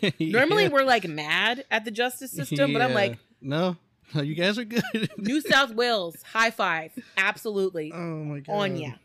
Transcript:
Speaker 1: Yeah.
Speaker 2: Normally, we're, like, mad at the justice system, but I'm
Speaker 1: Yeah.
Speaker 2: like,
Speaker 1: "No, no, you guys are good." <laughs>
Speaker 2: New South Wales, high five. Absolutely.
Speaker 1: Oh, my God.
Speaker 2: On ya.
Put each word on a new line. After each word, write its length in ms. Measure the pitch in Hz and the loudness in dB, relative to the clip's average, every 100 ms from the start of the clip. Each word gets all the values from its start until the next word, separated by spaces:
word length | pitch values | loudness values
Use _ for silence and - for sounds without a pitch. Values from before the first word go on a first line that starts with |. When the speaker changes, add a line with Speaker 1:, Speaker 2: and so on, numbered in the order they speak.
| 202 - | -2 -2
Speaker 1:
Yeah. 140 | 160 220 | 0 2
Speaker 2:
Normally, 300 | 302 415 381 | 4 4 4
we're, 160 | 285 | 4
like, 220 | 262 233 180 | 4 4 2
mad 580 | 151 151 170 214 247 - | -6 -2 0 0 -2 -2
at 140 | 220 | -4
the 60 | 220 | -2
justice 420 | 208 247 247 262 | -2 -2 -2 -10
system, 400 | 170 139 147 139 | -8 -4 2 2
but 100 | 143 | 4
I'm 80 | - | 2
Speaker 1:
Yeah. 40 | 127 | 2
Speaker 2:
like, 220 | 101 113 _ _ | 0 -2 _ _
Speaker 1:
"No, 360 | 139 151 180 170 _ _ _ | -4 0 0 -2 _ _ _
no, 80 | 151 | -4
you 120 | 143 | -2
guys 240 | 156 185 214 | 0 0 0
are 60 | |
good." 180 | 220 233 - 226 180 | -2 -2 -2 -2 -4
<laughs> 20 | - | -4
Speaker 2:
New 220 | 202 294 | -2 -2
South 320 | 392 277 269 | 4 4 4
Wales, 420 | 220 240 220 170 147 | 2 0 0 -2 -8
high 280 | - 226 226 | -6 0 0
five. 420 | 226 190 160 160 - - - | 2 0 0 -4 -12 -6 0
Absolutely. 760 | 196 208 226 202 190 170 156 | 0 0 -4 0 0 -2 -6
Speaker 1:
Oh, 300 | 165 170 160 | -6 -6 -6
my 160 | 151 143 | -6 -8
God. 120 | 143 | -4
Speaker 2:
On 240 | 208 196 185 | -2 0 -2
ya. 140 | 151 117 | -6 -10